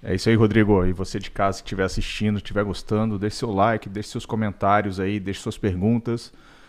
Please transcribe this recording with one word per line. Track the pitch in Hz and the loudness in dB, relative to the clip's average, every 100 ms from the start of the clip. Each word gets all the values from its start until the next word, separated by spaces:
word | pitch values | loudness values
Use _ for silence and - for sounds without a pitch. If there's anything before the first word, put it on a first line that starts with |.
É | - 95 | -4 0
isso | - | 4
aí, | 113 | 6
Rodrigo. | 110 107 104 101 90 | 6 6 6 6 4
E | |
você | 92 95 107 | 0 -4 -6
de | 95 | -8
casa | - 98 95 | -2 -2 -2
que | - | -6
estiver | 95 | -2
assistindo, | 95 - 107 - 107 104 | -2 -2 -4 -2 0 -2
estiver | - 101 | -2 -2
gostando, | 104 92 - 107 110 104 | -2 -2 -2 0 0 -2
deixe | 104 - | -4 -4
seu | 120 | -2
like, | 98 107 110 104 | 2 2 2 -4
deixe | 98 107 | -10 -8
seus | 120 - | -10 -6
comentários | 110 107 95 98 101 101 95 | -4 -2 -2 2 2 2 -2
aí, | 95 104 | -2 -2
deixe | 95 95 | -4 -6
suas | - - | -8 -4
perguntas, | 107 87 101 120 117 117 - - - - | -2 0 2 2 0 -4 -6 -20 -20 -20